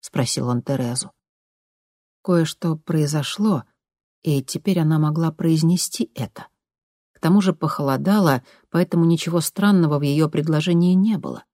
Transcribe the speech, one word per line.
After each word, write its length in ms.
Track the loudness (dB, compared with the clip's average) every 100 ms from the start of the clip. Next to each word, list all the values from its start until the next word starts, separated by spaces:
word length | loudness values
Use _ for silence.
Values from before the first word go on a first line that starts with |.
спросил 440 | -8 -4 -4 -4 -4
он 120 | -4
Терезу. 520 | -4 -4 -4 -6 -10 _ _ _ _ _ _ _ _ _ _ _
Кое-что 540 | 0 0 0 -2 -6 -6
произошло, 880 | -2 -2 0 -2 -6 -2 0 -2 -4 _ _ _ _ _
и 200 | -2 -2
теперь 380 | -2 -6 -2 0
она 180 | 2 2
могла 340 | 0 0 -2
произнести 800 | -2 0 2 2 0 -2 -6 -8
это. 340 | -6 -10 -10 -20 _ _ _ _ _ _
К 80 | _
тому 200 | 2 2
же 140 | 2
похолодало, 880 | -2 -4 -4 -2 -2 0 2 2 2 -4 _ _
поэтому 360 | -2 0 2 2
ничего 340 | 2 0 -2
странного 580 | -4 -2 2 4 4 2
в 40 |
её 260 | 0 0 0
предложении 640 | 0 0 0 2 2 4
не 240 | 4 2 0
было. 280 | -4 -12 -16